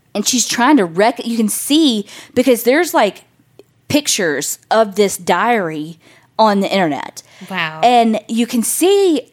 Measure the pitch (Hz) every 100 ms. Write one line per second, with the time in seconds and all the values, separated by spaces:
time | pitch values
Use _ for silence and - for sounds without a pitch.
0 | _ 208 - 247 - - 254 294 175 165
1 | 220 262 233 233 214 - - 302 302 220
2 | - - - 240 254 226 233 294 330 320
3 | 208 - _ _ _ _ _ _ - 294
4 | 294 - 170 139 - - - 220 220 190
5 | 196 - 175 175 226 233 170 156 156 170
6 | _ _ _ - 220 202 196 196 165 135
7 | - - - - 185 185 160 156 226 240
8 | 226 214 - 226 240 240 208 - 349 403
9 | 381 285 -